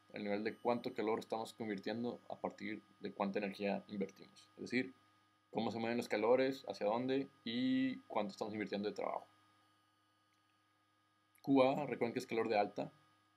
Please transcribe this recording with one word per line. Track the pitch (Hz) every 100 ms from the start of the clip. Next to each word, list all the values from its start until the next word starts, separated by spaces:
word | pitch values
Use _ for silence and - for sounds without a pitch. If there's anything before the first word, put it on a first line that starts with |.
| _
el | 107
nivel | 104 101
de | 110 101
cuánto | 117 120 120
calor | - 107 113
estamos | - 110 113
convirtiendo | - 110 98 101 110 120 101 -
a | -
partir | 92 - 101 107 - -
de | 101
cuánta | - 101 101
energía | 101 95 101 98 -
invertimos. | 107 95 - - - - -
Es |
decir, | 98 120 131 - _ _ _ _ _
cómo | - 113
se | 113
mueven | 113 120
los | -
calores, | 110 110 127 131 135 -
hacia | 101 104
dónde | 117 127 135 139 -
y | 113 117 131 131 - - -
cuánto | - 107
estamos | - 110
invirtiendo | 107 98 101 104
de | 98
trabajo. | - - - _ _ _ _ _ _ _ _ _ _ _ _ _ _ _ _ _ _ _ _ _
Q | - 139
A, | 131 147 139
recuerden | - 117
que | 113
es | -
calor | 113 113
de | 107
alta, | 101 - - - - _ _